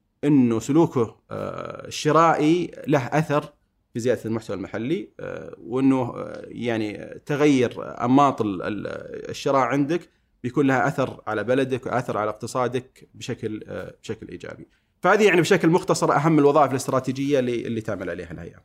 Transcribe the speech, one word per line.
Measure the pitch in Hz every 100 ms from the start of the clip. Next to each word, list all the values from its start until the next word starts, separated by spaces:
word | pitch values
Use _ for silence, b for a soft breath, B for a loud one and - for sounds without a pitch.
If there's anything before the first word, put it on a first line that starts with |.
| _ _
إنه | 147 143 123 113
سلوكه، | - 151 165 139 110 - -
آه، | 107 98 87 - - -
الشرائي | - 151 156 165 - 151 175 - - -
له | 147 123
أثر | 151 160 147 151 _ _ _ _
في | 120
زيادة | 120 107
المحتوى | 110 113 - 92
المحلي، | 95 104 117 156 107 -
آه، | 92 87 80 -
وإنه، | - 123 135 131 123 -
آه، | 82 78 -
يعني | - 117 113 107 98 - - -
تغير | 143 147 135 117 - - -
أنماط | 120 131 143 -
ال-، | 107 92
ال-، | - 104 82 78 - - -
الشراء | - 143 135
عندك | 120 139 139 170 - _ _ _
بيكون | 123 156 139
لها | 131 120
أثر | 151 123 107 -
على | 107
بلدك | 104 127 131 127 -
وأثر | 117 127 107
على | 107
اقتصادك | - 117 131 123 123 127 _ -
بشكل، | 107 113 117 110 107 98
آه، | 95 90 -
بشكل | - 107 -
إيجابي. | 90 82 - - _ _ _
فهذه | 180 202 208
يعني | 175
بشكل | 160 196 170
مختصر | 175 175 165 156
أهم | 143 156 156
الوظائف | 143 156 135
الاستراتيجية | 131 - 131 131 131 143 143
اللي، | 123 120 95
اللي | 113
تعمل | 107 95 90
عليها | 87 82
الهيئة. | 80 85 -